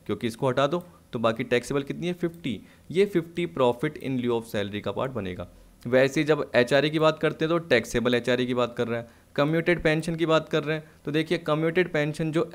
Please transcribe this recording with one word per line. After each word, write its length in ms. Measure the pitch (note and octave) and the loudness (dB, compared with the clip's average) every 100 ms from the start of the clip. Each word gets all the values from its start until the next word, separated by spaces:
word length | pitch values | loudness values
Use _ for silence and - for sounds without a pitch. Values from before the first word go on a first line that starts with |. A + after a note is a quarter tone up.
| - | -6
क्योंकि 220 | G#2 A#2+ | -4 -4
इसको 200 | A2 C3+ | -2 -2
हटा 200 | B2+ C#3 | 2 0
दो 160 | F3 F3 - _ | 0 -6 -16 _
तो 60 | B2 | -2
बाकी 240 | A2+ A2+ | 0 0
टैक्सेबल 400 | B2+ A#2+ - C#3+ | 0 0 0 -4
कितनी 240 | C#3 C#3 E3+ | -4 -6 -6
है, 60 | |
फिफ्टी। 480 | F3 F3 E3+ D3+ G2 - - - | -4 -4 -4 -6 -8 -10 -20 -4
ये 140 | D3+ G3+ | 0 2
फिफ्टी 420 | F#3 E3 - E3+ | 0 -2 -4 -6
profit 440 | E3 B2+ A#2+ D3+ D3 | 2 2 2 -2 -4
in 140 | - C3 | -4 -2
lieu 140 | A#2+ | 0
of 120 | A#2 | -2
salary 380 | A2+ A2 G2+ G#2 | -2 -4 -4 -4
का 100 | G2 | -4
पार्ट 200 | G2+ B2+ | -4 -4
बनेगा। 360 | B2+ F#2+ F2 F2 - - - B2 | -4 -6 -8 -10 -16 -20 -14 2
वैसे 320 | B2+ C3+ D3 | 4 4 2
ही 40 | |
जब 280 | D3 D3 - A#2+ | 2 2 2 2
एचआरए 340 | B2 C#3 D3+ | 4 4 2
की 100 | D#3 | 2
बात 200 | D#3 D#3 | 2 2
करते 260 | D#3 D3+ D#3+ | -2 -2 0
हैं 40 | |
तो 80 | E3+ | -2
टैक्सेबल 580 | E3 B2 A2+ B2 A#2+ B2 | 2 2 2 0 2 2
एचआरए 300 | B2 B2 B2+ | 2 0 0
की 80 | |
बात 220 | B2 A#2+ A#2+ | 0 -2 -2
कर 100 | A#2 | -4
रहा 120 | A#2 | -4
है, 220 | A#2 - _ - | -8 -16 _ -2
कम्यूटेड 460 | D3 D#3+ E3 E3 | 0 2 2 2
पेंशन 320 | D#3+ D#3 D#3+ E3 | 2 0 -2 -2
की 100 | D#3+ | 2
बात 240 | D#3+ D#3 | 2 2
कर 140 | D#3 | -2
रहे 140 | D3 D#3 | -2 -4
हैं, 60 | D3+ - - | -8 -12 -4
तो 60 | |
देखिए 260 | D3+ D#3+ F3 | -2 0 -2
कम्यूटेड 520 | - D3+ D#3+ E3 F3 | 0 0 2 2 0
पेंशन 380 | D#3+ D3 D3+ D#3+ | 0 -2 -2 -2
जो 180 | D#3 - | 0 0